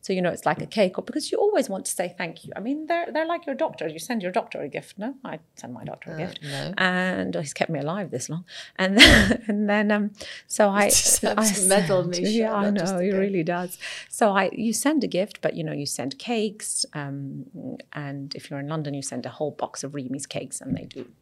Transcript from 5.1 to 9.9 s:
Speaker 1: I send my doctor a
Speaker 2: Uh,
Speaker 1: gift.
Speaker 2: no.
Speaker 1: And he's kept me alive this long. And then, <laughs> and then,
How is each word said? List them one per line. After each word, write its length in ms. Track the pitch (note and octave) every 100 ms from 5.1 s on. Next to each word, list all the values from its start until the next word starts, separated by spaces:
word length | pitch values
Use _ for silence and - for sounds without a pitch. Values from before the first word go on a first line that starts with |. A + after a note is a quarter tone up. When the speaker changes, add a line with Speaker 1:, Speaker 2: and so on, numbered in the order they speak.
| C#4
Speaker 1:
I 160 | - D#3 _ -
send 180 | -
my 100 | B2
doctor 280 | - - -
a 20 |
Speaker 2:
Uh, 40 | D#3+
Speaker 1:
gift. 200 | F3 -
Speaker 2:
no. 300 | D3 C#3 D3 F3+
Speaker 1:
And 560 | F#3 F3+ F#3 F#3 F#3
he's 180 | E3+ D3+
kept 180 | - - D3+
me 40 |
alive 300 | C#3+ F#3 F#3
this 200 | - -
long. 140 | D#3 F#3 - - -
And 200 | F#3+ G3
then, 460 | - A#3 G3 -
<laughs> 40 | -
and 200 | G#3 G#3
then, 220 | G#3 G#3